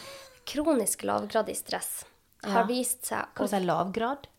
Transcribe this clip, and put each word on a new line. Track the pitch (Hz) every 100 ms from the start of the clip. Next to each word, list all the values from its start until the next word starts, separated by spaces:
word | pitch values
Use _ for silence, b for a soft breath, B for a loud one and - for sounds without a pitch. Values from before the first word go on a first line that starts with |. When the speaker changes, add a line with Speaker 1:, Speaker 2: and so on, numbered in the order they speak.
| - -
Speaker 1:
<laughs> | - -
Speaker 2:
kronisk | - 277 302 269 196 - 202
lavgradig | 208 208 220 196 190
stress | - 180 - - - _ _ _
har | 208 202
Speaker 1:
Ja. | 226
Speaker 2:
vist | 247 247 - -
seg | 220 -
Speaker 1:
Hva | - 202
Speaker 2:
å |
Speaker 1:
vil | 196
du |
si, | 180
lavgrad? | 160 180 202 233 285 -